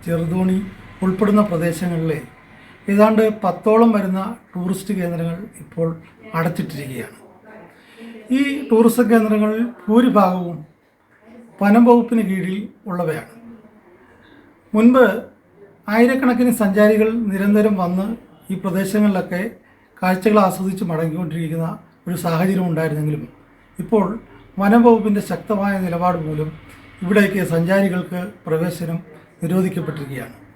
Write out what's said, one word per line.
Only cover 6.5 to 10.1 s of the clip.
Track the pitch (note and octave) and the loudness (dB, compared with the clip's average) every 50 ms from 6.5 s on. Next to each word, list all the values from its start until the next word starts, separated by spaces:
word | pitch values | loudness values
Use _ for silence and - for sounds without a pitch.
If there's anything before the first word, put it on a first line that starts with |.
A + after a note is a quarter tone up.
| E3 - E3 - D3 C#3+ C#3+ B2+ B2+ A#2 A2 - - - - - - - _ - - - - - - _ _ _ - - A3+ - - - - - B3 C4+ | -4 -4 -8 -8 -8 -12 -12 -12 -12 -12 -12 -14 -16 -20 -20 -20 -20 -20 _ -20 -20 -20 -20 -20 -20 _ _ _ -20 -20 -20 -20 -20 -20 -8 -4 -2 -2
ഈ | C#4+ C#4+ C#4 C#4+ C#4 - | 0 -2 -2 -6 -2 0
ടൂറിസ്റ്റ് | A#3 A3 A3+ A3+ A3+ - A#3+ G3+ | 4 6 6 6 6 4 2 4
കേന്ദ്രങ്ങളിൽ | A#3 A3+ G#3+ A3 G#3+ G#3+ G#3 G#3+ G#3+ A3 A#3 A#3+ - - - | 4 4 4 4 2 2 0 0 0 -2 -4 -4 -6 -10 -4
ഭൂരിഭാഗവും | - G#3+ A#3 B3 C4 | 2 4 4 4 6